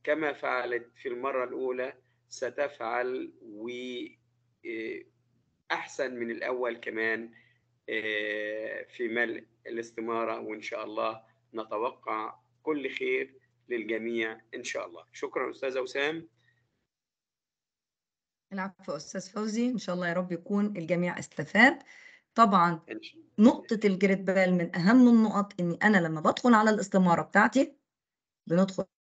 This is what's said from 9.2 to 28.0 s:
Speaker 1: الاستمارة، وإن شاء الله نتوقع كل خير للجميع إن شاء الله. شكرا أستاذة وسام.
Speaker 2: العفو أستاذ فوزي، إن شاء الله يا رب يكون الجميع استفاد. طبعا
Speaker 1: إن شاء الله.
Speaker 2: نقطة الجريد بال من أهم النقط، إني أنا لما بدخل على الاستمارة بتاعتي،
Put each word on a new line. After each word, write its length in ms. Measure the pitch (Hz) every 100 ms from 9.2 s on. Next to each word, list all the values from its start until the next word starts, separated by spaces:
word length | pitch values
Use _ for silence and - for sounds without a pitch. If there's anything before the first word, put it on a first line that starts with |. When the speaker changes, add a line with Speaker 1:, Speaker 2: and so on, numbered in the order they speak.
| 113 110 - _ 117
Speaker 1:
الاستمارة، 720 | 117 117 - 113 113 113 113
وإن 220 | 110 107
شاء 220 | - 110
الله 380 | 107 110 110 110 _ _ _
نتوقع 840 | 113 107 107 127 - 117 110 110 - _ _
كل 280 | 156 151 131
خير 440 | - 127 131 135 _ _ _ -
للجميع 720 | 120 107 113 113 117 110 110 _
إن 100 | 131
شاء 220 | 127 120 90
الله. 180 | 82 -
شكرا 380 | - 139 151 123
أستاذة 300 | - 135 131
وسام. 480 | 127 143 143 165 - _ _ _ _ _ _ _ _ _ _ _ _ _ _ _ _ _ _ _ _ _ -
Speaker 2:
العفو 400 | 190 190 - - 147
أستاذ 340 | - 190 -
فوزي، 360 | 208 220 220 247
إن 80 | 233
شاء 160 | -
الله 140 | 180 175
يا 40 |
رب 200 | 180 180
يكون 340 | 170 - 202 208 190
الجميع 420 | 160 175 175 -
استفاد. 600 | - - 147 202 285 330 - - - - _
طبعا 460 | - 220 190 170 160 -
Speaker 1:
إن 120 | 107
شاء 140 | - -
الله. 60 | - -
Speaker 2:
نقطة 420 | 233 - - 220
الجريد 400 | 202 185 196 196
بال 300 | 190 190 185
من 220 | 180 175 180
أهم 320 | 185 254 240
النقط، 520 | 233 220 202 202 -
إني 180 | 175 165
أنا 140 | 214 196
لما 220 | 160 156
بدخل 340 | 196 - 247
على 160 | 214 220
الاستمارة 520 | 208 196 190 180 160
بتاعتي، 540 | 156 196 233 262 294 - _ _